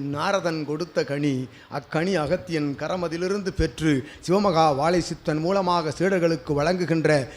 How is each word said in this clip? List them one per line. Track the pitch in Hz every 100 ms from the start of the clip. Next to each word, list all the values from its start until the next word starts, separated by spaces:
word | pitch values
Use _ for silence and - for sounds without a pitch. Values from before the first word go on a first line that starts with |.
| 139
நாரதன் | 143 180 196 170 160 143
கொடுத்த | 156 175 170
கனி. | 143 143 147 131 123 - -
அக்கனி | 143 - 156 180 180
அகத்தியன் | 147 180 - 160 147 131
கரமதிலிருந்து | 151 185 170 165 180 202 185
பெற்று | - 160 - 156 135 - - -
சிவமகா | 196 202 160 160 135
வாழை | 160 180
சித்தன் | - 160 170 151
மூலமாக | 165 196 180 175 156 -
சீடர்களுக்கு | 185 185 165 165 -
வழங்குகின்ற | 143 156 185 165 160 151 147 123